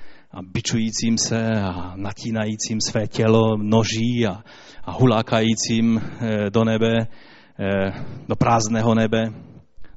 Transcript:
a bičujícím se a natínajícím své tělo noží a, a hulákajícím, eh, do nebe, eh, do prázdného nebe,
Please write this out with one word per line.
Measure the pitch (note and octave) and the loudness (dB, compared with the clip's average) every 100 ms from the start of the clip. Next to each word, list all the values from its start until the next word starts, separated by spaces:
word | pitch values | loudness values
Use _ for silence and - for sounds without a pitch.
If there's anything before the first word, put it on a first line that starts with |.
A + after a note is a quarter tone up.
| - - - | -14 -14 -18
a | - | -16
bičujícím | F#2 F#2 - A#2 A2 G#2+ A#2 A2+ | -8 -6 -2 -2 -2 -2 0 0
se | - A2+ A2+ A2 | 0 -2 0 0
a | G2 F2+ F2+ F#2+ | -2 -4 -8 -8
natínajícím | G2+ - A#2 A2 G#2+ G#2+ - A2 - | -8 -6 -6 -4 -4 -4 -4 -4 -2
své | A2+ G#2 | -2 -2
tělo | - A2 A2+ A2 G#2+ | 0 4 6 4 2
noží | G#2 A2 G#2+ A2+ A#2 A#2+ G#2+ | 2 2 2 0 0 0 0
a, | G#2 - - - - | -2 -12 -20 -20 -14
a | - | -8
hulákajícím, | - B2+ A2 A2 A#2 A2+ A2 - A2+ A2+ A2+ | 2 4 4 2 2 2 0 0 2 2 2
eh, | - - A2+ G#2+ G#2 | -2 -6 -4 -2 0
do | A2+ | 2
nebe, | A2+ A2 A2+ A2+ A2 - - - - - | 2 2 2 2 -2 -8 -20 -20 -18 -6
eh, | G2 G2 G2 - - - - | -2 0 0 -4 -10 -10 -4
do | A2 | 0
prázdného | A#2+ A#2+ G#2+ A2+ A2+ A2+ | 4 4 2 0 2 2
nebe, | A2+ A2+ A2+ G#2+ - - - - - | 2 2 -2 -6 -16 -20 -20 -16 -14